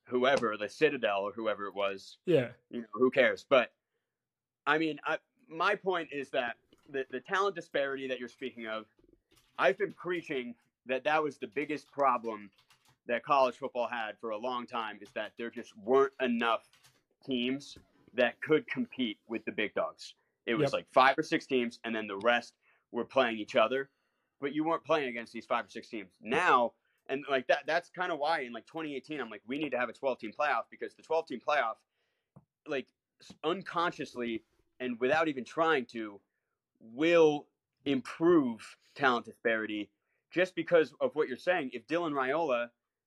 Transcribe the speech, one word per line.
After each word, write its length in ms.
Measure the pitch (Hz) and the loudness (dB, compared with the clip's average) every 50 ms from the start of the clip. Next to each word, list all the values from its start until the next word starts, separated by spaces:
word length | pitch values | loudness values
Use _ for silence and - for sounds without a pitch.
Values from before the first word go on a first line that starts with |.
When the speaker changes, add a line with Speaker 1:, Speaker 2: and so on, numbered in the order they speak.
| _ - | _ -4
Speaker 1:
whoever, 500 | 120 123 127 131 143 123 117 110 107 104 | -2 2 4 4 4 4 2 0 0 -2
the 100 | 104 101 | -4 -6
Citadel 540 | - - 156 147 143 127 113 104 101 98 | 0 2 2 2 2 2 0 0 0 0
or 100 | 98 101 | -2 -4
whoever 360 | 98 113 113 107 101 98 101 98 | -6 -4 -4 -4 -4 -4 -6 -6
it 80 | 90 | -4
was. 420 | 98 98 98 98 98 - - - - _ | -2 -2 -2 -2 -6 -10 -16 -20 -8 _
Speaker 2:
Yeah. 240 | 185 165 139 123 120 - - _ _ | 2 2 4 2 0 -6 -14 _ _
Speaker 1:
You 100 | - 120 | -10 -10
know, 60 | 113 - - | -10 -8 -2
who 180 | 117 127 131 | 0 2 2
cares? 340 | - 139 123 110 - - - - | 4 4 4 4 2 0 2 4
But, 240 | 139 127 113 - _ _ _ _ _ _ _ _ _ _ _ _ _ _ _ _ _ _ _ | 4 4 4 4 _ _ _ _ _ _ _ _ _ _ _ _ _ _ _ _ _ _ _
I 120 | 139 147 156 | 2 2 4
mean, 200 | 160 156 147 147 - | 2 0 -2 -4 -4
I, 120 | 147 160 - - _ _ _ _ - | -4 -4 -4 -6 _ _ _ _ -12
my 280 | 160 165 175 196 208 | -6 -2 0 0 0
point 340 | - 175 190 185 170 160 - | 0 0 -2 -2 -2 -4 -6
is 180 | 143 143 131 - | -6 -8 -8 -4
that 260 | - 135 123 120 113 - _ _ _ _ _ - | -2 -2 -2 -2 -6 -10 _ _ _ _ _ -10
the, 160 | 139 135 131 - | -8 -8 -6 -6
the 120 | 127 127 | -8 -10
talent 340 | - - 190 190 202 202 175 | -6 -4 -2 0 0 0 -2
disparity 500 | 165 156 - - 147 139 139 135 135 135 131 | -6 -8 -4 -2 -2 -2 -2 -4 -6 -6 -6
that 100 | 127 120 | -6 -6
you're 80 | 123 117 | -8 -10
speaking 400 | - - 135 123 110 117 117 110 | -12 -10 -12 -10 -10 -10 -10 -8
of, 180 | 110 110 107 - _ _ _ _ _ _ _ _ _ _ _ _ _ - | -8 -8 -10 -12 _ _ _ _ _ _ _ _ _ _ _ _ _ 0
I've 200 | 143 180 196 - | 2 2 2 0
been 160 | 202 165 - | -2 -6 -6
preaching 640 | - - 175 180 170 - - 147 131 120 120 117 - _ _ _ _ _ 117 | -8 -8 -6 -6 -6 -6 -6 -6 -6 -6 -6 -10 -14 _ _ _ _ _ -4
that 180 | 131 131 127 | -4 -2 0
that 180 | 147 151 160 156 | 0 2 2 0
was 140 | 147 131 - | -2 -4 -8
the 100 | 131 113 | -12 -8
biggest 420 | - 143 151 147 151 131 - _ | -6 -4 -4 -4 -6 -8 -8 _
problem 600 | - 139 143 131 123 120 110 113 107 104 104 101 - _ _ _ _ _ _ _ _ _ _ | -2 0 2 2 2 2 -2 -6 -8 -10 -12 -16 -20 _ _ _ _ _ _ _ _ _ _
that 180 | - 120 117 - | -4 -4 -2 0
college 320 | 147 147 135 131 123 117 | 2 4 4 4 4 2
football 320 | - 139 120 - 123 117 110 | -2 -8 -6 -2 -2 -2 -2
had 300 | 120 117 110 107 101 - | -2 -4 -4 -6 -8 -8
for 120 | 117 113 | -6 -6
a 60 | 107 104 | -6 -4
long 300 | 120 127 127 120 120 113 | -4 -4 -4 -4 -6 -4
time, 320 | 123 117 113 107 104 95 | -4 -4 -4 -6 -8 -12
is 80 | 104 101 | -16 -12
that 200 | - 113 107 101 - - | -8 -8 -8 -8 -8 -10
there 120 | 117 120 | -10 -8
just 220 | 120 120 107 - - 113 | -8 -10 -12 -14 -16 -8
weren't 340 | 98 113 131 135 135 135 - - | 0 4 4 6 6 4 2 -2
enough 480 | - 120 117 117 117 117 113 - - _ _ _ _ _ _ _ _ _ _ _ - | -2 0 0 2 2 2 2 0 -2 _ _ _ _ _ _ _ _ _ _ _ -8
teams 520 | - 131 120 120 127 135 143 - - - - - _ _ _ _ - - | -6 -4 -2 -2 -2 -4 -4 -8 -14 -18 -20 -20 _ _ _ _ -6 -2
that 280 | 120 120 117 - _ | 0 0 0 0 _
could 260 | - - 156 147 123 - | 0 2 2 2 2 -2
compete 500 | - 131 120 - - - 127 107 101 - _ - | -6 -6 -6 -6 -4 -4 -4 -4 -6 -8 _ -8
with 160 | 113 107 - | -8 -6 -6
the 80 | 110 95 | -6 -4
big 200 | 104 107 101 - | -4 -4 -2 -2
dogs. 420 | 98 82 78 80 - - - - _ _ _ _ _ _ | -2 -4 -4 -6 -10 -18 -20 -20 _ _ _ _ _ _
It 100 | 117 117 | -2 0
was 100 | 110 143 139 | 2 2 0
Speaker 2:
Yep. 60 | 107 | 0
Speaker 1:
like 140 | 90 82 - | -2 -6 2
five 260 | - 135 127 139 139 160 | 4 6 8 8 6 4
or 60 | 135 | 0
six 220 | - 165 147 - | -2 -2 -2 -2
teams, 340 | - 139 127 120 117 - - - | 0 0 0 0 0 -4 -6 -6
and 100 | 117 110 | -6 -4
then 100 | 110 107 104 | -4 -4 -6
the 100 | 98 98 | -6 0
rest 360 | 104 120 120 120 - - - _ _ _ _ _ _ _ | 2 2 2 2 0 -6 -14 _ _ _ _ _ _ _
were 140 | - 117 117 | -8 -8 -8
playing 320 | - - 131 127 117 113 107 | -2 0 2 2 2 0 -4
each 180 | 104 - - | -6 0 4
other, 340 | 120 110 110 127 135 139 - _ _ _ _ _ _ _ _ _ _ | 4 4 4 2 0 -4 -6 _ _ _ _ _ _ _ _ _ _
but 120 | 135 143 127 | -8 -4 -4
you 120 | 151 156 | -2 -2
weren't 180 | 165 165 151 - | 0 -2 -2 0
playing 240 | - 160 156 139 123 | 0 0 0 0 -2
against 240 | 117 117 117 - | -4 -8 -10 -10
these 140 | - 113 - | -12 -12 -4
five 180 | - 123 117 107 | -2 -2 -2 -2
or 40 | - | -4
six 180 | - 117 - - | -10 -14 -12 -10
teams. 240 | 120 107 95 - _ _ | -10 -10 -10 -12 _ _
Now, 540 | 110 107 127 160 180 170 143 123 120 110 - _ _ _ _ _ _ - | -6 -2 0 2 4 6 6 6 6 2 -2 _ _ _ _ _ _ -6
and, 140 | 135 143 143 139 | -6 -6 -2 -2
like, 180 | 139 131 123 - | -2 0 2 2
that, 160 | 170 147 139 | 0 0 0
that's 240 | 147 156 175 - - | 0 -2 -2 -2 -4
kinda 260 | - 175 180 180 165 | -6 -6 -4 -4 -4
why 260 | 139 147 156 165 143 | -2 -2 0 0 -2
in, 100 | 127 120 120 | -2 -6 -10
like, 120 | 113 - | -12 -14
twenty 300 | - - 160 160 151 143 | -12 -10 -8 -8 -6 -8
eighteen, 260 | 127 - - 156 143 | -8 -8 -8 -8 -8
I'm 80 | 123 110 | -8 -8
like, 120 | 107 101 - 110 | -10 -12 -10 -8
"We 100 | 131 147 | -6 -6
need 140 | 156 139 | -4 -4
to 80 | 123 120 | -2 -2
have 100 | 123 117 | -2 -4
a 40 | - | -4
twelve-team 400 | - 135 131 120 - 113 107 - - | -4 -2 -2 -2 -2 -6 -8 -4 -2
playoff," 260 | 147 147 127 113 - - | 0 0 0 0 -2 -4
because 240 | 117 - 120 104 - | -10 -12 -12 -12 -12
the 80 | - 101 | -14 -6
twelve-team 360 | - 160 165 160 - 143 113 - - | -2 -2 -2 -2 -2 -6 -8 -4 0
playoff, 280 | 147 143 120 113 110 - _ _ _ _ _ _ _ _ _ _ _ - - _ _ _ - 151 | 0 0 0 0 -4 -8 _ _ _ _ _ _ _ _ _ _ _ -20 -20 _ _ _ -10 -6
like, 200 | 147 131 127 - _ _ _ _ _ _ | -4 -4 -6 -6 _ _ _ _ _ _
s-, 120 | - - - - - | -20 -20 -14 -6 -4
unconsciously 1000 | 156 180 196 - - - 170 170 175 - - 139 - - 123 120 117 113 110 - _ _ _ _ _ _ - | -2 -2 -2 -6 -6 -4 -2 -2 -2 -2 -4 -8 -10 -8 -6 -4 -4 -4 -6 -8 _ _ _ _ _ _ -8
and 200 | 123 127 120 113 | -6 -6 -2 0
without 280 | 127 131 151 160 165 156 | 0 2 2 2 2 0
even 160 | 139 131 113 | -2 -4 -8
trying 420 | - - 151 165 160 156 135 117 - | -6 -2 0 2 2 2 2 0 -4
to, 320 | - - 110 107 101 98 _ _ _ _ _ _ _ _ _ _ _ _ | -8 -10 -10 -10 -12 -16 _ _ _ _ _ _ _ _ _ _ _ _
will 680 | 117 113 117 127 156 170 175 170 160 151 147 147 - - _ _ _ _ _ _ _ | -20 -14 -4 0 2 4 8 8 8 8 6 2 -2 -10 _ _ _ _ _ _ _
improve 920 | 143 139 127 - - - - 165 170 180 160 135 120 117 104 - - - - _ _ - | -2 -2 -2 -2 -6 -4 0 4 6 6 6 4 2 -2 -8 -12 -18 -20 -20 _ _ -4
talent 320 | - 143 135 120 117 107 | 0 2 2 2 2 -2
disparity 640 | 113 98 _ - 120 113 110 110 107 107 107 104 - _ _ _ _ _ _ _ _ | -8 -10 _ 0 0 0 0 0 -4 -4 -6 -8 -10 _ _ _ _ _ _ _ _
just 240 | - 160 185 180 - | -2 0 0 0 -2
because 380 | 170 160 - 175 165 151 123 147 - | -6 0 4 4 4 4 4 0 -2
of 140 | 139 123 - | -4 -2 0
what 120 | 151 151 123 | 0 -2 -2
you're 100 | 127 - | -4 -4
saying. 340 | - 180 175 - 139 127 120 | -2 0 0 0 -2 -4 -8
If 140 | 120 107 - | -10 -6 -4
Dylan 240 | 156 170 170 156 | -2 -2 -2 -2
Raiola, 580 | 147 139 127 127 143 165 170 147 123 117 120 120 _ _ _ _ _ _ _ | -2 -2 0 0 0 0 0 0 0 0 -2 -4 _ _ _ _ _ _ _